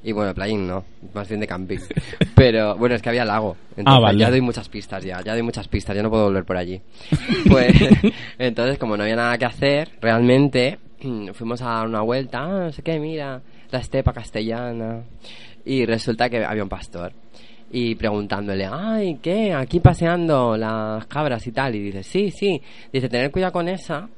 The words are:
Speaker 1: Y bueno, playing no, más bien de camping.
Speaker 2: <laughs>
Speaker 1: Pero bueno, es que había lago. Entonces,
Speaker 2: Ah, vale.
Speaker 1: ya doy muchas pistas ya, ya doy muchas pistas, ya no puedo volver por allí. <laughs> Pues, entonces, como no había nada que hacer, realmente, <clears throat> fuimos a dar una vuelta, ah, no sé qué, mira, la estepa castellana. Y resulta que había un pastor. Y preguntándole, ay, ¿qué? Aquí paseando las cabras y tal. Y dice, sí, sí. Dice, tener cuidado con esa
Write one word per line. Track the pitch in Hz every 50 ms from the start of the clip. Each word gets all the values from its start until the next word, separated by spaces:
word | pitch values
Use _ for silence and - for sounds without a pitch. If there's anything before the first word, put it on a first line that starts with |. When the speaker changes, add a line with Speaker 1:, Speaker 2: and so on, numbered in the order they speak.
Speaker 1:
Y | - 107
bueno, | 107 104 104 98 90
playing | 92 95 104 110 104 95
no, | 90 90 98 98 - - - - -
más | - 104 101 95
bien | 110 104
de | 107
camping. | 104 - 92 95 92 104 - - - - - - -
Speaker 2:
<laughs> | - - - - -
Speaker 1:
Pero | - 131 123 110 110 107 104 101
bueno, | 95 117 123 123
es | 117
que | - 120
había | 117 120 120
lago. | 107 104 110 110 98 85 - - - -
Entonces, | - 104 135 135 127
Speaker 2:
Ah, |
vale. | 113 104 101 104
Speaker 1:
ya | 113 120
doy | 123 131
muchas | 127 123 113 120 104 -
pistas | - 104 98 - 104 95 92
ya, | 95 90 90
ya | 92 107 110
doy | 117
muchas | 117 117 113 110 98 -
pistas, | - 98 98 - 101
ya | 101
no | 104 110
puedo | 110 110 107
volver | 101 95 95 87
por | - 92
allí. | 90 90 87 92 92 - - - - - -
<laughs> | - - - - 233 370 320 -
Pues, | - 135 123 123 - - - 131 - - - 214 - - - - - -
entonces, | 127 127 113 120 117 127 143 135
como | 131 113 104
no | 104
había | 104 107 113
nada | 117 117 120 120
que | 117 123
hacer, | 120 - - - 139 139 143 156 - - -
realmente, | - 113 113 113 120 123 123 135 143 143 131 131 123 135 208 - - - - -
<clears throat> | - 135 120 107 104 92 98
fuimos | - 117 113 120 117
a | 123
dar | 120 113 113 113
una | 110 113 107
vuelta, | 107 113 120 131 135 127 - 120
ah, | 139 170 196 196 180
no | 165
sé | 143 -
qué, | 139 165 165 156
mira, | 151 156 160 156 143 139 135 127 131 - - - - -
la | - 127
estepa | - - - 135 131 131 120
castellana. | 123 110 - - 110 110 113 113 117 123 120 117 117 113 113 117 117 117 - - - - - - - - - - - -
Y | - 135 131 120
resulta | 110 113 110 - - 113 113 120 123
que | 117 117 107
había | 67 104 107
un | 101 98
pastor. | 95 92 - - - 90 87 90 - - - - - - - - - - - -
Y | - 127 120 117 113
preguntándole, | - 113 107 104 104 104 98 101 98 101 101 98 95 95 95
ay, | 110 151 196 226 220 220 202 185 156 123
¿qué? | - 165 180 214 220 202
Aquí | 175 135 131 - - 175
paseando | - 220 175 - 170 165 175 175 170 160 151 131 123 117 110
las | 110 110 110 110 110 107 110 110 110 110
cabras | - - 143 151 143 123 110 107
y | 123
tal. | 113 131 135 135 113
Y | 104
dice, | 101 101 95 95
sí, | 98 - - 185 208 196
sí. | - - 196 202 175 127 - - - - - -
Dice, | - 135 123 127
tener | 120 120 127 143
cuidado | - 185 185 180
con | 175 180 170 175
esa | 190 185 - - 165 143 196 226 -